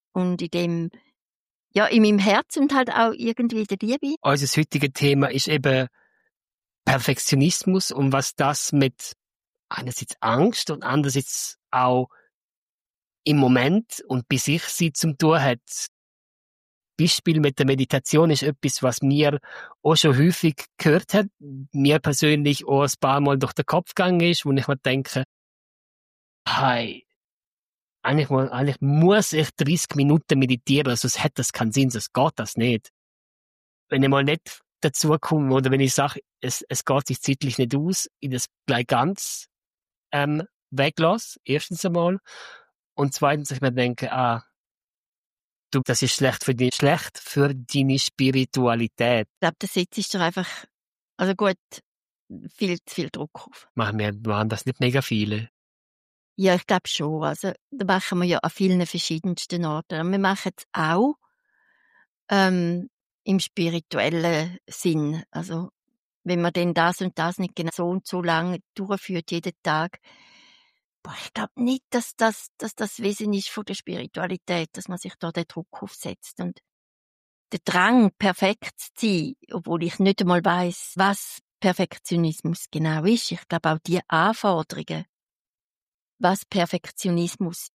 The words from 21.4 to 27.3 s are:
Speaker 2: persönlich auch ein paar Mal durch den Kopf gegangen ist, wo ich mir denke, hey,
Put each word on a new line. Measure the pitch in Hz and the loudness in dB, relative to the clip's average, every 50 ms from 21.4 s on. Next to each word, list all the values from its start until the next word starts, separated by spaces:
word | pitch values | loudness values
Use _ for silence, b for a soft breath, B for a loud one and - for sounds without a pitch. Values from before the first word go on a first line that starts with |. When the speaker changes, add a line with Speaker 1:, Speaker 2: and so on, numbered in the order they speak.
| 147 143 135 135 135 - - 143 135 143 151 156 | -18 -16 -14 -14 -14 -8 -2 2 4 4 4 4
Speaker 2:
persönlich | - 151 139 - 160 151 151 147 143 143 143 - - | 2 0 -2 2 2 2 4 4 2 2 0 0 0
auch | - 139 139 143 | 0 2 2 2
ein | 135 - - | 2 0 -2
paar | - 135 135 143 143 | 0 2 2 4 4
Mal | 143 139 135 | 4 2 2
durch | 135 120 - | 0 -2 -2
den | - 143 | -4 -2
Kopf | - - 180 180 - - | 0 0 0 0 -2 -2
gegangen | - 185 185 180 175 | 0 2 2 4 4
ist, | 170 175 165 - - | 4 2 2 0 0
wo | 147 135 | 0 0
ich | 135 123 - | 0 0 0
mir | 139 | -4
denke, | 131 - 135 127 135 131 - - 131 131 _ _ _ _ _ _ _ _ _ _ _ _ _ _ _ _ _ _ _ _ _ _ _ - | -2 0 0 0 0 -2 -4 -4 -6 -6 _ _ _ _ _ _ _ _ _ _ _ _ _ _ _ _ _ _ _ _ _ _ _ -8
hey, | - - - 135 131 123 120 117 104 - - _ _ _ _ _ _ | -4 -2 0 2 2 0 0 -2 -6 -10 -14 _ _ _ _ _ _